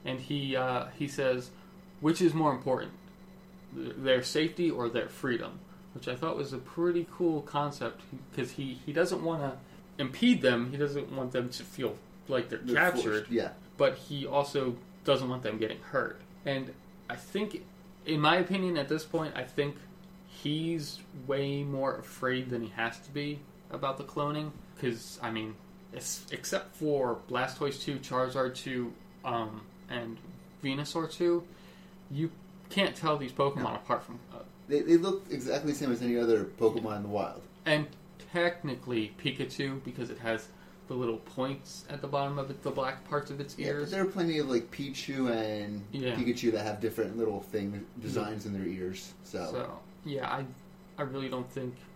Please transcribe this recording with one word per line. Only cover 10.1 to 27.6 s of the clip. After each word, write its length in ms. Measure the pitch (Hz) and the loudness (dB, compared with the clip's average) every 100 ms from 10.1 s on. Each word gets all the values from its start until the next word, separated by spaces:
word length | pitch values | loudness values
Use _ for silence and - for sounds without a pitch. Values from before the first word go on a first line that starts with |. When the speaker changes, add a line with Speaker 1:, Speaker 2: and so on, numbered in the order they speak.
| - 240 208 | 4 6 8
Speaker 1:
them. 300 | 131 120 123 | 6 4 2
He 60 | 139 | 0
doesn't 340 | 143 143 - | 0 0 -4
want 200 | 135 123 | -4 -2
them 180 | 127 123 | -2 -2
to 140 | - | -6
feel 320 | - - 120 - - - - | -10 -4 -4 -4 -12 -20 -2
like 220 | 131 - | 0 0
they're 100 | 110 | -4
Speaker 2:
They're 160 | 123 123 | 2 6
Speaker 1:
captured. 440 | 175 139 110 107 104 | 6 4 2 2 2
Speaker 2:
forced, 40 | |
yeah. 200 | 117 - - - - | 0 0 -4 -18 4
Speaker 1:
But 180 | 139 127 | 4 4
he 280 | - 143 139 | -8 -8 0
also 480 | 139 139 143 131 120 - - - | 2 2 0 0 -2 -8 -6 2
doesn't 240 | 135 127 | 4 4
want 140 | 127 | -2
them 140 | 117 107 | -2 0
getting 220 | 110 - | -2 -2
hurt. 400 | - 131 117 - - - 143 | -2 0 0 -6 -16 -8 -2
And 280 | 135 131 - - - - | -2 -2 -12 -18 -20 -10
I 60 | 123 | -10
think, 480 | - 196 214 - - - - - - | -2 -2 -2 -4 -12 -18 -20 -14 -2
in 140 | 156 | 4
my 160 | 151 175 | 6 6
opinion, 400 | 180 190 185 170 | 6 2 2 2
at 120 | 139 | 2
this 160 | 156 - | 0 0
point, 280 | 165 156 135 | 0 0 -4
I 60 | |
think 340 | 127 - 143 143 - - - - - | -4 0 0 0 -14 -18 -20 -20 -20
he's 720 | - 147 151 165 165 143 - - 139 127 | -6 -2 0 0 -2 -4 -10 -14 -12 -2
way 360 | 139 139 143 | 0 0 0
more 320 | 143 139 135 - | -2 0 0 -2
afraid 540 | - - 127 127 127 | -8 -2 0 0 0
than 120 | 123 | -2
he 80 | 110 | -4
has 300 | 107 117 - | -2 -2 -4
to 120 | - | -8
be 280 | 143 147 147 - - - | -6 -4 -6 -12 -20 -12
about 260 | 131 135 135 | -4 -2 -2
the 60 | |
cloning. 480 | 143 - 147 151 151 - - - | -6 -2 0 0 -4 -8 -16 -4
'Cause, 380 | 127 117 - - | -2 -2 -8 -8
I 100 | 117 | -6
mean, 240 | 113 110 107 - - - | -4 -6 -8 -16 -20 -14
es-, 320 | - - - - | -10 -6 -6 -6
except 440 | - - 190 - - | -8 -2 -2 -2 -4
for 440 | 151 143 127 113 - | 2 4 2 0 -2
Blastoise 520 | 123 123 - | 0 0 0